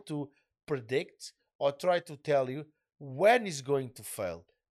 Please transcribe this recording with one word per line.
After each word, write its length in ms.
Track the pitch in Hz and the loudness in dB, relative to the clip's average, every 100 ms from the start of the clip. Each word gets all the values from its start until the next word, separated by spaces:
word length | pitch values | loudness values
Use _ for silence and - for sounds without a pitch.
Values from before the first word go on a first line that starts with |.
| - | -6
to 220 | 147 139 _ _ _ - | -6 -6 _ _ _ -6
predict 640 | 139 113 135 180 - - _ _ - | -6 0 -2 -2 -10 -18 _ _ -2
or 140 | 143 | -2
try 300 | 139 180 175 | 0 2 2
to 160 | 170 143 | 0 -6
tell 320 | 151 139 127 | 2 2 2
you 160 | 139 151 _ _ - | -4 -10 _ _ -16
when 480 | 139 131 202 247 202 | -10 4 6 6 2
it's 140 | 139 | -6
going 300 | 131 139 123 | 0 0 -2
to 100 | 113 | -10
fail. 420 | 101 - 92 85 - _ _ | -12 -6 -6 -6 -14 _ _